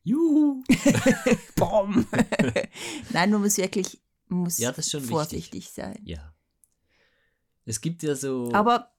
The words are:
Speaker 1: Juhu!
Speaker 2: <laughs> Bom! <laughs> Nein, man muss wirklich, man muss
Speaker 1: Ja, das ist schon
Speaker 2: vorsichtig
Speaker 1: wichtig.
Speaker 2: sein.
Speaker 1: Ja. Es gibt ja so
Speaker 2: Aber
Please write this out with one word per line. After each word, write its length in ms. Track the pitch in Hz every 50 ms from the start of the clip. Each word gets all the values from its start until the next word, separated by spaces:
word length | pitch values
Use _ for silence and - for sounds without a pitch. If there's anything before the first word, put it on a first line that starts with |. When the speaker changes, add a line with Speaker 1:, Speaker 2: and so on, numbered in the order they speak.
Speaker 1:
Juhu! 600 | _ 165 240 311 339 330 294 311 302 294 269 262 262 - 269 - - 285 - 220 - 269 -
Speaker 2:
<laughs> 420 | - - 254 247 - - - -
Bom! 480 | - 180 175 202 214 196 202 202 - 220 - - - 226 - - - 151 127 -
<laughs> 560 | - - - - - - - 320 285 233 - -
Nein, 160 | 165 180 208
man 120 | 214 208 202
muss 140 | 208 202 -
wirklich, 420 | 185 190 - 214 185 - - _ _ _ _ _ _
man 120 | _ 180 180
muss 180 | 175 175 170
Speaker 1:
Ja, 140 | - 117 123
das 160 | - - 151
ist 40 | - 160
schon 100 | 147 135
Speaker 2:
vorsichtig 640 | 117 160 156 151 160 156 - 165 - - - -
Speaker 1:
wichtig. 60 | -
Speaker 2:
sein. 280 | - - - - - - 208
Speaker 1:
Ja. 300 | - 85 73 71 76 _ _ _ _ _ _ _ _ _ _ _ _ _ _ _ _ _ _ _ _ _ _ _ _ _ _ _
Es 140 | - 110 -
gibt 220 | - 160 170 170
ja 140 | 160 151 143
so 340 | 127 139 139 131 127 120 120 123
Speaker 2:
Aber 380 | 202 208 240 240 233 220 _ _